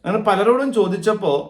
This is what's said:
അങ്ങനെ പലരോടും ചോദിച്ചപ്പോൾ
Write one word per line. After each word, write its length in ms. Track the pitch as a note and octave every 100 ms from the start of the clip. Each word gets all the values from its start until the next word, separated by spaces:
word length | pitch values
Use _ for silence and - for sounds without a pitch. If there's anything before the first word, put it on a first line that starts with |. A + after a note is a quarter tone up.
| -
അങ്ങനെ 180 | G#3+
പലരോടും 500 | G#3+ F#3+ G#3+ B3 C#4
ചോദിച്ചപ്പോൾ 640 | A3+ F#3+ F3+ F#3 G#3+ F#3+ C#3+ -